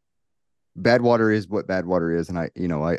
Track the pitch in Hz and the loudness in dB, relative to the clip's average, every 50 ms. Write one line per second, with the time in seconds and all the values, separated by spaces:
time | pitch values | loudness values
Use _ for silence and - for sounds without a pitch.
0 | _ _ _ _ _ _ _ _ _ _ _ _ _ _ _ 82 92 117 120 123 | _ _ _ _ _ _ _ _ _ _ _ _ _ _ _ -2 2 4 4 4
1 | 120 120 120 113 113 110 107 107 98 85 101 98 - - 95 92 85 87 92 90 | 4 4 4 4 4 2 2 0 -2 -4 -6 -6 -4 -2 -4 -4 -2 0 0 0
2 | 85 82 82 85 82 - 90 85 82 - - 87 92 87 82 73 76 82 87 | 0 0 -2 -2 -2 -4 -4 -6 -6 -6 -6 -6 -4 -4 -2 -2 -2 -2 -2